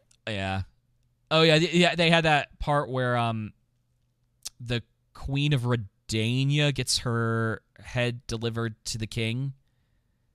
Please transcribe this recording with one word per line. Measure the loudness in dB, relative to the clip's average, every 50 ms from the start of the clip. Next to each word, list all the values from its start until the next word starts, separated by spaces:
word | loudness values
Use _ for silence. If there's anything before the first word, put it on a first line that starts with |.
| _ _ _ _ _
Yeah. | -8 -6 -4 -4 -2 -2 -4 -4 -6 _ _ _ _ _ _ _ _ _ _ _ _
Oh, | 2 4 6
yeah, | 6 6 4
th-, | 4 2 4
yeah, | 4 4 4 4
they | 4 4 4
had | 4 4 4
that | 4 2 2 0 -2 -8 _
part | -2 0 0 0 0 -2
where, | -2 -2 0 0 0
um, | 0 0 -2 -2 -4 -6 -10 -12 _ _ _ _ _ _ _ _ _ _ _ _ _ _ _ _ _ _ -18 -16 _
the | -8 -6 -6 -6 -6 _ _ _ _ _ _
Queen | -12 -8 -4 -2 0 2 2 2
of | 2 2
Redania | 0 0 -2 -2 -8 -14 _ _ -4 -2 0 0 0 0 0 0 2 2 2 2 2 0
gets | 0 -2 -2 -2 -2
her | -2 -2 -2 0 0 0 0 0 0 -2 -4 -6 -10 _ _ -20
head | -20 -8 -4 -2 -2 -2 -2 -6 -8
delivered | -8 -8 -4 -4 -4 -2 -2 -4 -4 -6 -8 _
to | -10 -6 -6
the | -6
king | -6 -4 -4 -2 -2 -2 -4 -4 -6 -8 -10 _ _ _ _ _ _ _ _ _ _ _ _ _ _ _